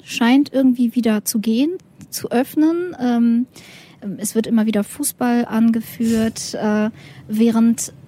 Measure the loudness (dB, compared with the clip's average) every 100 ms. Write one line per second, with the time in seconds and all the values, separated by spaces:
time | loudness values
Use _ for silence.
0 | -10 0 4 4 2 2 2 2 0 2
1 | 0 0 -2 -2 0 0 0 -2 -12 -20
2 | -14 -10 -2 -2 0 2 2 2 -4 -4
3 | -2 2 2 2 -2 -10 -20 -20 -20 -14
4 | -12 -8 -4 -2 0 0 2 -2 -4 -6
5 | -8 -4 -2 0 0 2 2 2 -4 -6
6 | -2 0 -2 -4 -10 -4 -2 0 -2 -6
7 | -20 -20 -8 2 2 4 2 2 -4 -12